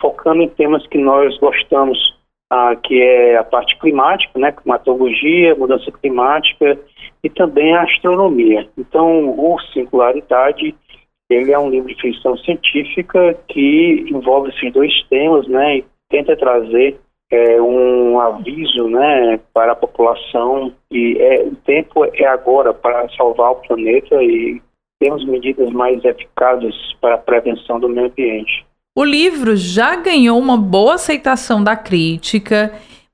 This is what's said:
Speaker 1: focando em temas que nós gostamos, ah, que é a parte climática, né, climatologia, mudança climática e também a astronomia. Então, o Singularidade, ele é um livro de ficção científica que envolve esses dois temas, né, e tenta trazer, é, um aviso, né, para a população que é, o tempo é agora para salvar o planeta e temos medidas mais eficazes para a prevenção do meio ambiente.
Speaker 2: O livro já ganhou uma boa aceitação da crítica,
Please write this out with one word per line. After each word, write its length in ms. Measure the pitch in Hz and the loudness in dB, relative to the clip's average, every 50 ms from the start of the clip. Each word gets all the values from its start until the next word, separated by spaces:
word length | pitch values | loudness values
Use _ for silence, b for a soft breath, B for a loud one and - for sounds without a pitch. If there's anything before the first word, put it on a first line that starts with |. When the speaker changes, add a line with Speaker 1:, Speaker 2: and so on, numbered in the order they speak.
Speaker 1:
focando 420 | - 147 - - - 165 160 165 170 | -4 -4 -4 -2 -2 0 2 2 0
em 60 | 165 | 0
temas 380 | - - 156 147 156 147 147 | 0 -2 0 0 0 -2 -2
que 100 | - - | -4 -4
nós 400 | 147 139 135 135 139 143 139 123 - | -2 0 2 2 4 2 0 0 0
gostamos, 600 | - 143 - - - - - 139 139 135 127 107 - - - _ _ _ _ _ _ _ | 0 0 0 -2 -2 0 0 0 0 0 -2 -2 -2 -4 -4 _ _ _ _ _ _ _
ah, 240 | 127 123 123 120 117 | -2 0 0 0 0
que 280 | 117 - - 135 127 123 | -2 -4 0 2 2 2
é 340 | 127 123 123 123 120 117 | 2 2 2 2 4 2
a 80 | 117 113 | 2 0
parte 340 | - - 123 120 - - - | 0 -2 -2 -2 -2 -6 -2
climática, 600 | - 160 147 139 131 147 185 196 - - _ 131 | -2 0 0 2 2 0 0 0 -4 -6 _ -4
né, 120 | 131 147 | -2 -2
climatologia, 1040 | 143 - _ - 123 120 - - 127 127 127 127 113 - 135 151 165 175 175 165 156 | -4 -4 _ -2 -2 -2 0 -2 0 0 0 -2 -2 -2 -2 0 2 4 4 4 4
mudança 380 | 139 135 127 131 127 - - - | 2 0 0 -2 -2 -4 -8 -12
climática 880 | - - 143 131 123 123 131 143 156 151 - - - - 147 139 143 B B B B B B B _ - | -8 -6 -4 -2 0 0 0 0 0 -2 -4 -4 0 0 0 0 0 B B B B B B B _ -10
e 60 | 151 | -8
também 460 | - - 185 170 143 143 151 160 165 | -2 -2 -2 0 2 2 2 2 2
a 80 | 175 170 | 2 2
astronomia. 840 | 175 - - - 180 180 180 196 190 156 123 117 110 110 107 101 - _ - | 0 -2 -2 0 0 0 2 0 0 2 2 2 2 2 0 -2 -6 _ -16
Então, 500 | 127 - - 160 165 165 165 165 151 139 123 107 | -14 -4 -2 0 2 2 2 2 0 0 -2 -2
o 220 | 143 165 175 156 - - - | 0 0 0 -2 -6 -8 -8
Singularidade, 1000 | 135 127 123 - 127 123 120 127 143 147 - 135 127 131 139 151 143 156 151 151 - b b b b b b _ _ _ _ | -8 -6 -2 0 2 2 2 0 -2 -2 -2 0 2 2 2 0 -2 -6 -8 -8 -10 b b b b b b _ _ _ _
ele 240 | 123 120 127 131 143 | -2 0 2 2 0
é 60 | 143 | 0
um 100 | 143 139 | 0 0
livro 200 | 131 131 127 127 | -2 -4 -4 -6
de 120 | - - | -10 -8
ficção 360 | - 127 120 - - 135 127 120 | -8 -8 -8 -4 -4 -4 -4 -4
científica 1000 | - - 175 160 - - - 147 147 147 - - 175 - - 190 180 175 170 170 - | -4 -6 -6 -4 -4 -4 -2 -4 -6 -6 -8 -8 -8 -2 0 2 2 2 0 -2 -8
que 600 | - - 147 139 143 147 156 165 175 160 151 - - | -10 -4 -2 0 2 4 4 4 2 2 0 -2 -4
envolve 400 | 151 135 123 127 131 139 139 135 | -6 -4 0 2 2 2 0 -2
esses 240 | - - - 127 123 | -6 -8 -10 -2 0
dois 200 | 135 143 143 139 - - - | 0 0 2 0 -2 -2 -2
temas, 360 | - 131 143 160 160 147 131 | -2 0 2 2 2 2 0
né, 320 | 123 127 131 139 151 147 135 | 0 0 0 0 0 0 -2
e 60 | 123 - _ _ _ _ | -4 -8 _ _ _ _
tenta 260 | - 143 147 156 160 | -4 -2 0 0 -2
trazer, 640 | 151 147 131 123 120 113 110 113 120 131 139 139 - _ _ _ _ _ _ | 0 2 0 2 0 0 0 0 2 2 2 0 -4 _ _ _ _ _ _
é, 300 | - 117 117 117 117 117 | 0 2 4 4 4 4
um 580 | 120 120 120 127 127 127 123 123 123 120 120 120 | 2 2 2 2 2 2 2 2 2 2 2 2
aviso, 680 | 120 117 107 107 110 117 139 156 160 147 - 127 117 113 | 0 0 -2 -4 -8 -12 -10 -8 -4 -4 -2 -2 -2 -2
né, 500 | 113 123 135 151 147 135 123 117 113 110 - _ _ | 0 0 2 2 2 2 2 2 0 -2 -6 _ _
para 200 | 117 113 113 117 | 0 0 2 0
a 40 | |
população 960 | - - 120 - - 117 117 113 - - - - 123 120 123 131 135 135 127 - _ _ _ | -2 -4 -6 -2 0 0 0 0 -2 -6 -6 -6 -4 -2 -2 -2 -4 -4 -8 -10 _ _ _
que 260 | - 123 117 117 117 - | -4 -2 -2 -2 0 2
é, 220 | - 127 135 - - | 2 4 4 2 0
o 120 | 147 143 | -2 -4
tempo 480 | - _ - 143 151 156 - _ 160 151 | -6 _ -2 -2 -2 -2 -2 _ 0 0
é 180 | - - - 139 | 0 0 0 0
agora 480 | 135 131 127 - 123 127 139 135 120 113 | 2 2 0 0 2 2 2 2 2 0
para 360 | - - 120 120 120 120 120 | 0 -2 -2 -2 -2 -4 -6
salvar 420 | - - 131 120 117 - 120 120 127 | -2 0 0 0 2 2 2 0 0
o 40 | |
planeta 640 | 127 - - 123 117 113 113 117 135 - - 156 139 | -2 -4 -6 -4 -4 0 0 0 0 0 0 0 2
e 400 | 131 120 117 113 117 120 120 120 - _ _ _ _ _ _ _ | 2 2 2 0 -2 -4 -8 -10 -14 _ _ _ _ _ _ _
temos 240 | 143 139 147 147 131 | -2 -2 -2 -2 -4
medidas 460 | 135 131 127 123 131 135 - 131 120 | -4 -4 -4 -4 -6 -2 -2 -2 -2
mais 340 | 117 123 123 127 127 120 123 | 0 -2 0 0 0 0 0
eficazes 720 | 127 120 - - - _ - 123 127 127 123 120 113 107 - - - 202 - | -2 -2 -2 -8 -14 _ 0 0 0 2 0 -2 -6 -8 -10 -14 -16 -10 -2
para 140 | - 120 117 | 0 0 0
a 40 | 113 | 0
prevenção 640 | - - 120 117 - 123 117 113 - - 120 117 | 0 0 0 0 0 -2 -6 -6 -8 -8 -6 -4
do 80 | 123 123 | -2 -2
meio 200 | 120 120 120 123 | -2 -2 -2 -4
ambiente. 580 | 123 - 127 117 110 110 110 - - - - _ _ _ _ _ _ | -4 -4 -4 -4 -4 -4 -6 -8 -8 -10 -10 _ _ _ _ _ _
Speaker 2:
O 80 | - 277 | -2 0
livro 540 | 294 285 294 320 370 349 302 262 220 220 | 0 0 0 0 0 -2 -2 -2 0 0
já 400 | 202 180 175 175 196 226 269 339 | 0 -2 -2 -2 0 0 0 -2
ganhou 420 | 359 339 381 349 302 247 233 233 233 | -2 -2 0 2 4 4 4 4 2
uma 200 | 262 269 254 233 | 2 2 0 0
boa 360 | 208 190 180 190 202 240 320 | 0 0 2 2 4 4 2
aceitação 720 | 359 - - 311 285 - 277 262 254 - - 240 214 208 | 0 -2 -4 -4 -2 -2 -2 -2 -2 -2 -2 -2 0 2
da 100 | 208 220 | 0 0
crítica, 1000 | 220 214 - 190 175 160 160 165 165 - - - 214 202 - 220 208 214 214 214 B B B B B B B | -2 -4 -2 -2 0 0 0 -2 -4 -6 -4 -4 -4 -2 0 0 0 0 -2 -6 B B B B B B B